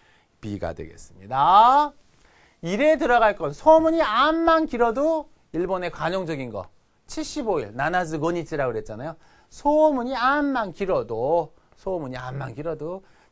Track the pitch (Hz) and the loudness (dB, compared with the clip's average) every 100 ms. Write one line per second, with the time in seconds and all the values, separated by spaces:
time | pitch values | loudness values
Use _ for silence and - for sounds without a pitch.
0 | _ _ _ _ 107 101 85 82 80 - | _ _ _ _ -10 -8 -8 -8 -14 -16
1 | - - 98 131 151 196 233 277 294 294 | -20 -20 -8 0 6 8 8 6 2 -4
2 | _ _ _ _ _ _ 160 202 294 214 | _ _ _ _ _ _ -6 0 2 2
3 | 320 240 220 202 156 147 311 320 320 330 | 2 4 4 2 -4 0 6 6 6 2
4 | 269 220 294 320 330 320 311 240 233 226 | 0 2 2 2 2 2 0 0 0 2
5 | 302 320 285 _ _ 160 175 185 175 - | 0 -2 -6 _ _ -6 -4 -4 -6 -6
6 | 151 190 170 156 127 104 90 _ _ _ | -4 -4 -4 -8 -8 -10 -12 _ _ _
7 | - - 311 302 226 170 104 117 147 180 | -14 -10 -8 -6 -2 -2 -4 -4 -2 -2
8 | 170 156 156 175 156 151 135 113 - 107 | -2 -4 -4 -4 -6 -4 -4 -4 -8 -10
9 | 143 160 _ _ _ - 285 302 311 269 | -12 -14 _ _ _ -4 0 4 4 2
10 | 240 262 247 294 285 262 208 156 190 156 | -4 -2 0 0 0 -2 -4 -6 -2 -2
11 | 110 113 127 170 156 - _ _ - 185 | -2 -4 0 0 -2 -10 _ _ -8 -6
12 | 139 127 127 135 131 117 160 160 151 185 | -8 -10 -10 -10 -10 -8 -8 -8 -10 -12
13 | - _ _ | -16 _ _